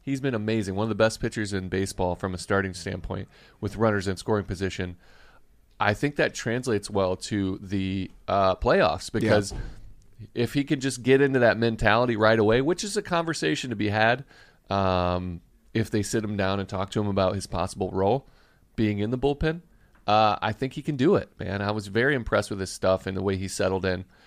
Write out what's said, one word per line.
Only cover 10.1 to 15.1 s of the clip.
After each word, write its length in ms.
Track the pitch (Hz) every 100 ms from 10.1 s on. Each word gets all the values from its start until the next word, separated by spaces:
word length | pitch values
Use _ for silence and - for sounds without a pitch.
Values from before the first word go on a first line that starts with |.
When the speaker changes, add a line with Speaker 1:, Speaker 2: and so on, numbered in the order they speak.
| - 104
Speaker 1:
if 180 | 117 120
he 120 | 143
can 160 | 139 147
just 220 | 135 123
get 200 | 117 135
into 160 | 139 131
that 180 | 117 101
mentality 600 | 117 113 110 113 127 107
right 220 | 110 113
away, 220 | 104 120
which 240 | 139 180
is 120 | 208 208
a 60 |
conversation 680 | - 170 165 151 156 147 131
to 60 | 107
be 120 | 104
had, 360 | 107 110 131 - - - _ -
um, 720 | 98 95 92 90